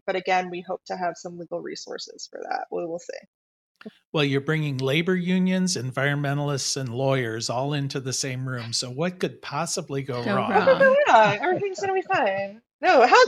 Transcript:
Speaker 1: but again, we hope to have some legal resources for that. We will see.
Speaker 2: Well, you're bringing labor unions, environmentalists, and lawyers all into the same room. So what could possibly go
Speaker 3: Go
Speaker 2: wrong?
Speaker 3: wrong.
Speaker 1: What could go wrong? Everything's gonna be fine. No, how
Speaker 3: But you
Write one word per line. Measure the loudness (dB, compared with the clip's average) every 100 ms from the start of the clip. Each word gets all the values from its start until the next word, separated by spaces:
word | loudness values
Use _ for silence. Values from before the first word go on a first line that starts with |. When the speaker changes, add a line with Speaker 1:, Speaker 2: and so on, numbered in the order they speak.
| -4
Speaker 1:
but | -4
again, | 0 0 0
we | -8
hope | -8 -10 -8
to | -6
have | -6 -6
some | -12 -14
legal | -10 -10
resources | -8 -12 -12 -12 -12 -16 -16
for | -14 -6
that. | -6 -4
We | -8 -6
will | -8
see. | -10 -16 -18 _ _ _ _ _ -20 -20 _
Speaker 2:
Well, | -2
you're | 0 0
bringing | 0 -2 -2 -2
labor | 0 0 0 0
unions, | 0 2 2 2 0 -2
environmentalists, | -4 -2 0 0 -2 -2 -2 -4 -4 -6
and | -6
lawyers | -2 0 0 0 -4 -4
all | -2 -2
into | -2 -4 -6
the | -6
same | -4 -6 -6 -8
room. | -8 -6
So | -6 -6
what | -4 -4 -4
could | -6 -8
possibly | -8 -6 -4 -6 -6 -6
go | -4 -4
Speaker 3:
Go | -2 0
Speaker 2:
wrong? | 2
Speaker 3:
wrong. | 4 4
Speaker 1:
What | 6
could |
go | 6 6 6
wrong? | 6 6 2
Everything's | 0 -2 -4 -4
gonna | -2
be | -2
fine. | 0 0 0 -2 -6 -12 _ _
No, | 4 6 8
how |
Speaker 3:
But |
you | 8